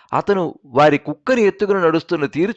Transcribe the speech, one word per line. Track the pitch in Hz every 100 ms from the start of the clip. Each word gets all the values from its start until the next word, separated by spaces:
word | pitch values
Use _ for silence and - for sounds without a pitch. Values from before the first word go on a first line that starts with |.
| -
అతను | 139 202 196 160 - 143
వారి | 135 151 147
కుక్కని | - 151 - 247
ఎత్తుకుని | 196 - 202 196
నడుస్తున్న | 165 160 - 165 139
తీరు | 143 196